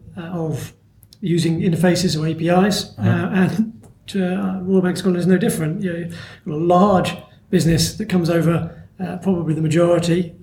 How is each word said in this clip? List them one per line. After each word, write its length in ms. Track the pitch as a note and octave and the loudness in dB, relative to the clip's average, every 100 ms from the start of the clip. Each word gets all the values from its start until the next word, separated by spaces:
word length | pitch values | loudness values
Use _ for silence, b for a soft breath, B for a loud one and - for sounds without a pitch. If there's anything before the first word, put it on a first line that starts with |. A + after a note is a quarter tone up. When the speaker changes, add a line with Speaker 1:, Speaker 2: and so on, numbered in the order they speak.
| - - | -18 -16
Speaker 1:
uh, 60 | |
of 520 | E3 F3 D#3+ B2+ - - _ _ _ - | -10 -6 -6 -6 -10 -16 _ _ _ -8
using 400 | F3+ E3+ E3 E3 | -2 0 0 0
interfaces 580 | G3+ E3 F3+ E3+ F3+ D3+ | 0 2 2 2 0 -2
or 80 | D#3+ | -4
A 80 | D#3+ | -2
P 140 | E3 | 2
Is, 440 | F3+ G3+ F#3+ - - | 2 2 0 -6 -2
Speaker 2:
Mm-hmm. 80 | F3+ | 0
Speaker 1:
uh, 340 | F3 F3+ F#3+ | 0 0 2
and, 400 | F3+ E3 A3+ - - - - G3 | 2 2 -2 -6 -20 -20 -8 -4
uh, 460 | F3+ F#3+ F#3+ F#3+ | -2 -2 -4 -4
Royal 200 | F#3 F#3+ | 0 2
Bank 120 | F3+ | 2
of 60 | F3 | 0
Scotland 180 | F#3+ F3 | -2 0
is 80 | E3+ | 2
no 120 | F3+ | 2
different. 440 | A3+ - D#3 G3 | 2 -2 -4 -4
You 120 | F#3 | -6
know, 60 | E3+ | -6
you've 460 | E3+ - - - - | -8 -12 -16 -14 -8
got 80 | |
a 40 | D3+ | -2
large 580 | E3+ F3+ G3+ F3+ - - B B _ | 4 6 6 4 0 -6 B B _
business 460 | F3+ D3+ D#3+ - - | 2 2 2 0 -4
that 120 | - | -2
comes 220 | F#3 E3 | 0 2
over, 540 | E3+ E3 E3 - - - - | 2 2 0 -2 -10 -18 -10
uh, 180 | F3 F3+ | -8 -4
probably 380 | G3 F3 D#3+ D#3 | -2 -2 -2 -2
the 60 | |
majority, 760 | D#3 E3+ F3 F3 E3+ E3+ F3 - | 0 2 2 2 2 0 -2 -8